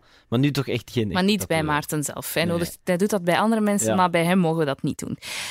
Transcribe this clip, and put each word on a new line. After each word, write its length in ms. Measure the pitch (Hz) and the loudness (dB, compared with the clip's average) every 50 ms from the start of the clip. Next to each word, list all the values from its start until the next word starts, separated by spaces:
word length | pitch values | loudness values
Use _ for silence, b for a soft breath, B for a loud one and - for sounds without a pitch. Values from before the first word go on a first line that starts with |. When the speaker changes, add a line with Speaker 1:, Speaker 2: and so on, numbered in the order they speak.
| b b b b b b | b b b b b b
Speaker 1:
Maar 100 | 113 123 | 0 2
nu 120 | 139 147 | 2 2
toch 160 | 131 143 131 - | 0 0 -2 -2
echt 220 | 113 113 - - | -4 -4 -4 -4
geen 160 | - 120 107 101 | -2 -2 0 0
Speaker 2:
Maar 80 | - | 0
Speaker 1:
echte 100 | 185 185 202 | 2 2 2
Speaker 2:
niet 80 | 214 180 | 2 0
bij 80 | 185 | 0
Speaker 1:
tatoeëur. 260 | - 165 160 156 156 | -2 -2 -2 0 0
Speaker 2:
Maarten 320 | 147 147 156 - 160 151 139 | -2 -2 -2 -4 -4 -4 -4
zelf. 280 | - - - - - - | -4 -6 -8 -8 -4 -2
Hij 100 | 151 170 | -2 0
Speaker 1:
Nee. 80 | 170 | 0
Speaker 2:
nodigt, 260 | 170 170 170 - - - - | 0 -2 -4 -4 -8 -6 -4
hij 120 | 185 180 | -2 0
doet 140 | 170 202 208 | 2 2 0
dat 140 | 220 190 175 | 0 0 0
bij 140 | 175 170 139 | 2 2 4
andere 220 | 202 226 226 220 | 4 2 2 2
mensen, 280 | 214 208 202 202 - - | 2 2 2 2 2 2
Speaker 1:
Ja. 60 | - | 2
Speaker 2:
maar 160 | 190 180 175 | 2 2 2
bij 140 | 175 170 165 | 2 2 2
hem 140 | 170 185 196 | 4 4 4
mogen 200 | 175 160 165 165 | 4 2 2 0
we 60 | 156 | 0
dat 180 | 135 135 - | 0 -2 -2
niet 160 | - 143 - - | -2 -4 -4 -4
doen. 200 | - - - - B B B B B B | -8 -10 -10 -10 B B B B B B